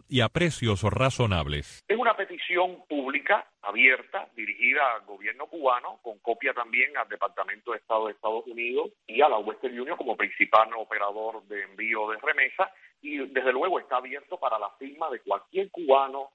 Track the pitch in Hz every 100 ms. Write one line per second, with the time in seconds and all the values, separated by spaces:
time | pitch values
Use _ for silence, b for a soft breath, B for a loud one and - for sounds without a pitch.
0 | - 127 113 160 170 - 113 98 107 -
1 | 131 - 117 90 71 73 - - - 220
2 | 233 208 190 175 - 175 185 175 - 147
3 | 131 143 139 202 - _ 101 107 131 127
4 | - 196 - - 107 101 120 139 135 113
5 | 104 98 104 120 151 170 135 123 175 -
6 | 120 107 - 113 135 123 117 117 135 139
7 | 104 101 101 - 98 104 - 110 - 110
8 | 110 104 110 110 123 117 120 131 190 -
9 | - 117 147 110 104 107 131 123 131 175
10 | 139 107 104 - 104 110 113 117 104 107
11 | 101 104 110 110 101 104 95 95 110 110
12 | 107 110 139 147 131 - 190 - b b
13 | 147 147 135 131 131 127 180 165 - 127
14 | 131 139 - 139 135 110 101 - 135 143
15 | 160 120 - 98 - 180 196 - 156 135
16 | 135 135 139